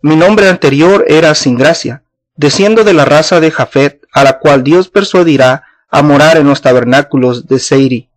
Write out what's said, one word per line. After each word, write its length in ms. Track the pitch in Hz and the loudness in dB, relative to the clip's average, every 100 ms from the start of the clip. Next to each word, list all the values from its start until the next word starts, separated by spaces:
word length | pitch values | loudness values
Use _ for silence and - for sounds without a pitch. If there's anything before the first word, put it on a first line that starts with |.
Mi 140 | 147 | 0
nombre 340 | 156 175 214 196 | 0 2 2 0
anterior 560 | 180 147 139 165 196 - | 0 -2 0 2 2 2
era 260 | 156 160 | 2 2
Sin 220 | 151 143 123 | 0 -4 -2
Gracia, 480 | 143 165 - 117 _ _ _ - | -2 -2 -6 -14 _ _ _ -4
desciendo 480 | 147 - 202 226 | -4 0 0 0
de 100 | 214 | 2
la 100 | 170 | 2
raza 360 | 139 147 160 180 | 2 0 0 0
de 100 | 160 | 0
Jafet, 560 | 156 151 139 139 - _ | -2 -6 -2 -4 -6 _
a 100 | - | -2
la 160 | 139 135 | 0 0
cual 240 | 156 139 | 0 0
Dios 260 | 131 170 185 | 2 0 0
persuadirá 760 | 208 196 185 170 139 127 131 _ _ _ | -4 -2 -2 0 2 0 -2 _ _ _
a 60 | - | -2
morar 360 | 147 139 151 160 | 0 2 2 2
en 80 | 143 | 0
los 160 | 139 | 0
tabernáculos 840 | 135 127 120 135 143 139 127 123 - | 0 0 0 -2 -2 -4 -4 -6 -4
de 100 | 131 | -6
Seiri. 500 | - 135 135 123 - | -2 -2 0 -4 -10